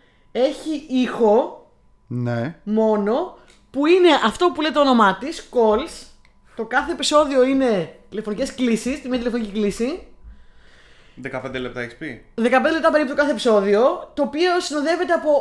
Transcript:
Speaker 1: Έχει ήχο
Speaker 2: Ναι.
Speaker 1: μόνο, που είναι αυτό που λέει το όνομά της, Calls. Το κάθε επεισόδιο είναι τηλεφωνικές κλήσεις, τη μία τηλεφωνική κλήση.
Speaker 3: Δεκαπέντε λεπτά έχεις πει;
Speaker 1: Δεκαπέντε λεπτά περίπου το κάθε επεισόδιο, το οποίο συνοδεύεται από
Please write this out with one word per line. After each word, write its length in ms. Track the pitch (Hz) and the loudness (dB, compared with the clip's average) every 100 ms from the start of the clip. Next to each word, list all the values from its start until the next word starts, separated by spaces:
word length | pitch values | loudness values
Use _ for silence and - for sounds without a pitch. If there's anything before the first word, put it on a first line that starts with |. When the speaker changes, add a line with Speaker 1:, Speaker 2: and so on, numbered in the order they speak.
| _ _ _ | _ _ _
Speaker 1:
Έχει 540 | 214 262 - 311 302 - | -2 0 -2 -6 -8 -4
ήχο 840 | 254 247 - 226 214 320 - - _ _ _ - | -2 0 2 4 4 2 -6 -20 _ _ _ -10
Speaker 2:
Ναι. 480 | 123 120 117 120 165 | -6 -4 -4 -4 -8
Speaker 1:
μόνο, 720 | - 214 220 214 202 247 370 - - _ _ | -4 0 2 2 0 -2 -4 -10 -20 _ _
που 160 | 262 302 | -2 4
είναι 240 | 370 349 285 226 | 6 6 6 2
αυτό 260 | - 359 | 2 0
που 80 | 269 | 0
λέει 100 | 311 | 0
το 80 | 302 | 2
όνομά 380 | 277 247 202 190 | 4 6 4 2
της, 320 | 269 339 - | -6 -10 -6
Calls. 560 | 247 220 214 330 - - - _ _ _ - | 0 2 2 -2 -12 -20 -20 _ _ _ -12
Το 100 | 226 | -6
κάθε 260 | 254 285 | -4 -4
επεισόδιο 520 | 277 285 294 302 269 | -4 0 2 2 2
είναι 520 | 254 269 262 208 156 - _ | 2 2 0 0 -4 -10 _
τηλεφωνικές 460 | 202 214 208 269 - | -10 -8 -6 -6 -2
κλήσεις, 460 | 247 220 240 294 | 0 0 -2 -6
τη 60 | 262 | -4
μία 80 | 247 | -4
τηλεφωνική 340 | 233 233 214 | -2 -4 -4
κλήση. 520 | 202 202 196 233 370 - - - - - - - - - - - - | -4 -2 -2 -4 -6 -12 -20 -20 -20 -20 -20 -20 -20 -20 -20 -20 -16
Speaker 3:
Δεκαπέντε 360 | 131 127 127 127 | -12 -10 -8 -8
λεπτά 240 | 127 123 | -8 -8
έχεις 140 | 120 - | -10 -10
πει; 300 | 117 117 - - | -14 -14 -12 -4
Speaker 1:
Δεκαπέντε 380 | 233 254 262 | 0 2 2
λεπτά 180 | 320 320 | 2 2
περίπου 180 | 302 285 | 2 0
το 60 | 285 | -2
κάθε 160 | 285 | -2
επεισόδιο, 800 | 233 254 214 196 202 262 349 - | 0 2 2 4 2 2 0 -6
το 80 | - | -6
οποίο 400 | 285 294 359 349 | -4 0 0 0
συνοδεύεται 520 | 349 294 285 339 339 | -2 -4 -2 -2 0
από 160 | 349 302 294 | 0 2 2